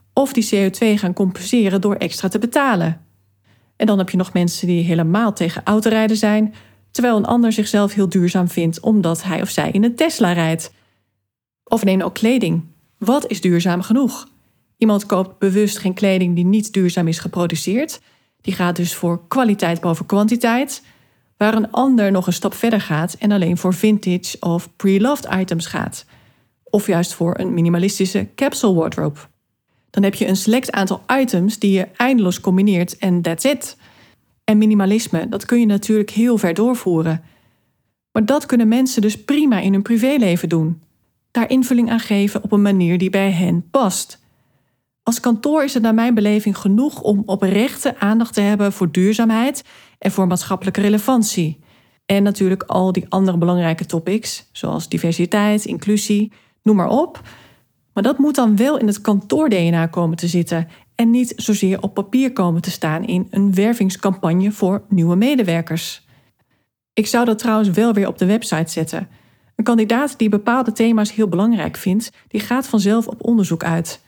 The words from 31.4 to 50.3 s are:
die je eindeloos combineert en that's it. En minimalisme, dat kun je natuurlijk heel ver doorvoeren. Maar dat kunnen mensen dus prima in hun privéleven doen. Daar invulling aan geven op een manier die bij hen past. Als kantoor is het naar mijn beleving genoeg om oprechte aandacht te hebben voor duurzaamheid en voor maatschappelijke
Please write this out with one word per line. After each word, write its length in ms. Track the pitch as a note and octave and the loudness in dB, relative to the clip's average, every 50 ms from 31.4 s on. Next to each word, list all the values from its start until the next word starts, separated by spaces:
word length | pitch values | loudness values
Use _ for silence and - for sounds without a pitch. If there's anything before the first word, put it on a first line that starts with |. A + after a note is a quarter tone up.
| F3+ G#3 A3 - | 0 0 -2 0
die 140 | - G3+ F#3+ | 0 2 2
je 160 | F#3 F#3 - - | 2 0 -4 -4
eindeloos 440 | - B3 B3+ C4+ A#3+ G3+ F3+ F3+ - | -2 0 2 2 2 2 2 0 -2
combineert 560 | - G3+ F3+ F#3 G3+ G#3 G3 F3 F3 F3+ - | 0 0 2 2 4 4 2 2 0 -2 -4
en 260 | - - F#3+ F3+ F3 E3+ | -4 -2 0 0 0 0
that's 220 | E3+ E3 E3 - | -2 -4 -2 -2
it. 320 | C4 D4 C#4 - - - _ _ - _ _ - _ _ _ _ _ _ _ _ | -2 -2 -2 -6 -14 -16 _ _ -20 _ _ -20 _ _ _ _ _ _ _ _
En 140 | - G#3+ G#3+ | 0 2 4
minimalisme, 680 | A3 G#3+ G#3+ G3+ G3 F#3+ G#3 A3+ A3+ - - D#3+ - A#3+ | 4 4 4 4 2 2 2 0 -2 -2 -4 -4 -4 -4
dat 160 | G#3 G3+ - | -6 -8 -4
kun 160 | - B3 A#3+ | 0 0 2
je 60 | A#3+ | 2
natuurlijk 440 | G#3+ G3+ G3+ G3+ - A3 G#3+ G#3 G#3 | 2 2 0 0 0 0 0 0 0
heel 280 | - G#3 A#3 B3 A#3 G#3 | 0 0 2 2 2 2
ver 160 | - F3 E3+ | 0 0 0
doorvoeren. 680 | F#3+ A3 B3 B3+ A#3+ - F#3+ E3+ D#3+ D#3+ E3 D#3+ E3 - - _ _ _ _ _ _ _ _ _ _ _ _ _ _ _ _ _ | 0 0 0 0 -2 -2 -2 0 0 0 0 -2 -4 -6 -12 _ _ _ _ _ _ _ _ _ _ _ _ _ _ _ _ _
Maar 120 | A3 A3 | -2 0
dat 220 | G#3 C4+ D4+ D4+ | 2 0 0 0
kunnen 220 | - C4 A#3 A#3 G#3+ | 0 2 2 4 4
mensen 340 | A3+ B3+ C4 B3+ - A#3 G3+ | 4 2 2 0 0 0 0
dus 220 | G#3+ G#3+ - - | 0 -2 -4 -4
prima 360 | - C#4 D4 D4+ C#4 A3+ F#3 | -2 0 2 2 2 2 2
in 120 | - G3 G3 | 2 2 0
hun 100 | G3 G3+ | 0 2
privéleven 680 | - A#3 A3 A3+ C4 D4 C#4 A3+ F#3 E3+ E3+ - D#3+ | 0 0 2 2 2 2 2 2 2 0 0 0 -2
doen. 340 | E3+ E3 D#3+ D#3+ E3+ - - _ _ _ _ _ _ _ _ _ | 0 0 0 -2 -4 -6 -10 _ _ _ _ _ _ _ _ _
Daar 200 | _ A#3+ A3+ - | _ -2 0 2
invulling 400 | C4 C4 B3 B3 C4 A#3+ A#3+ A#3 | 2 0 2 2 2 2 2 2
aan 100 | A#3 A3+ | 0 -2
geven 420 | - - G#3 G3+ G3+ G#3 - - - | -2 0 0 2 2 0 -2 -4 -4
op 100 | G3+ G#3+ | 0 2
een 100 | G3+ G3+ | 2 4
manier 360 | G#3 G3 F#3+ F3 E3 F3+ F3+ | 4 4 2 2 2 2 2
die 120 | F#3 F#3 | 0 0
bij 200 | F#3+ G3 G3 G3 | 0 0 0 0
hen 400 | F#3 E3+ F#3 F3 F3 E3+ - - | 0 0 0 0 0 -2 -4 -2
past. 540 | - - A#3+ F#3+ F#3 - - - - - _ _ _ _ _ _ _ _ _ _ _ _ _ _ _ _ _ | -2 0 0 0 -2 -4 -8 -10 -14 -20 _ _ _ _ _ _ _ _ _ _ _ _ _ _ _ _ _
Als 180 | - A#3 - | -4 -4 0
kantoor 440 | - B3 A#3 G#3+ - D4 D4+ D#4 C#4 | 0 0 0 0 0 0 0 0 0
is 100 | C#4 C#4 | 0 0
het 80 | B3+ G#3+ | 0 2
naar 120 | A3+ A3 | 2 2
mijn 200 | A3+ A#3 B3 A#3+ | 2 2 2 2
beleving 440 | A3+ G#3 G#3 G#3 G#3+ G#3 G#3 G3 - | 2 2 2 2 2 0 -2 -4 0
genoeg 420 | - G3+ G3 A3 C4+ D4+ - - | 0 2 2 2 2 0 -2 -2
om 220 | - G#3 G#3 G3+ G#3 | -2 0 0 0 0
oprechte 760 | - F#3+ G3 - F#3+ F#3+ G3+ A#3 C#4 - - - C#4 - - | -2 -2 0 0 0 2 2 0 0 -4 -4 -6 -6 -4 -2
aandacht 360 | - G3+ G#3+ A3+ A#3 A#3 - | 0 0 2 2 0 0 0
te 60 | - | 0
hebben 320 | G3+ G3+ G#3+ G3+ G#3 G3+ G3 | 0 2 2 2 0 -2 0
voor 180 | - F#3 E3 | -2 -4 -2
duurzaamheid 720 | C#3+ F#3 F#3 G3+ G#3+ A3+ A#3 A3 A3 A3 A#3+ C#4 C#4 - - - - - - _ _ _ | 0 2 2 2 2 2 0 0 2 0 0 -2 -4 -6 -12 -16 -20 -20 -20 _ _ _
en 120 | - G3+ | -4 -2
voor 160 | - - F#3+ | 0 0 0
maatschappelijke 540 | F3+ | 0